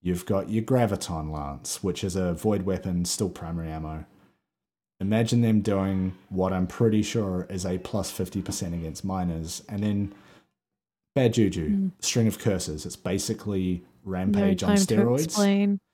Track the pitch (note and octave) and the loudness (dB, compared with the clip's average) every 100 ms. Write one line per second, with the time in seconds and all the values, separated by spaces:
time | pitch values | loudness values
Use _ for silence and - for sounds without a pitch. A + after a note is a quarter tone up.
0 | F2+ F2 - G2 - A2 A2+ C3 A#2 G2 | -2 -2 0 -2 0 -2 2 2 2 0
1 | - E2 D2+ D2+ C#2+ C#2 - - F#2+ F2 | -4 -6 -6 -6 -8 -8 -10 -4 -4 -2
2 | G2 F#2 F2+ E2+ A2 G2+ F#2 F2+ F#2 F2 | -4 0 0 0 0 0 0 -2 -2 -2
3 | F2 - F#2+ - E2 E2 E2 D#2 D#2+ D#2 | -2 -2 -4 -4 -8 -6 -6 -8 -8 -10
4 | D#2+ _ _ _ _ _ _ _ _ _ | -12 _ _ _ _ _ _ _ _ _
5 | F#2+ A2 A#2 A#2+ A#2 A2 G2+ G2 F#2+ F#2+ | 0 2 4 4 4 4 4 2 2 0
6 | F#2 F2+ _ F#2 F#2 F#2+ F#2 - A#2 G#2+ | -2 -4 _ 0 0 2 -2 2 4 4
7 | G#2 A#2 G2+ F2+ F2+ F#2+ F#2 F#2 - G#2 | 0 -2 -2 -2 -4 -4 -2 -4 -2 -4
8 | F#2 - F2+ G2 F2+ - F2+ E2+ D#2+ D2+ | -4 -4 -4 -4 -4 -6 -4 -4 -6 -6
9 | G2 F#2+ F2+ E2 D#2+ - - G#2 G#2 G2+ | -4 -2 -2 -2 -6 -10 -8 -2 0 0
10 | G2 - - - _ _ _ _ _ _ | -2 -6 -20 -20 _ _ _ _ _ _
11 | _ - B2 A#2 G#2 F2+ D2+ G3+ F#3+ - | _ 2 4 6 4 2 0 2 0 -2
12 | - B2 A2 - A2+ F#2 - D2+ F2 - | -2 2 2 2 0 0 -2 -6 -8 -8
13 | - F#2+ - A2 G#2 G2 F#2 F2+ - _ | -4 -2 -2 -4 -2 0 0 -2 -6 _
14 | G2 F#2 F#2 G2+ G3 F#3 G3 G3+ F#3 A3 | -8 -2 0 2 2 2 4 2 4 4
15 | A3+ C#3 D#3+ G#3 G3+ G3 G3+ G3+ _ | 4 2 0 2 4 4 2 -2 _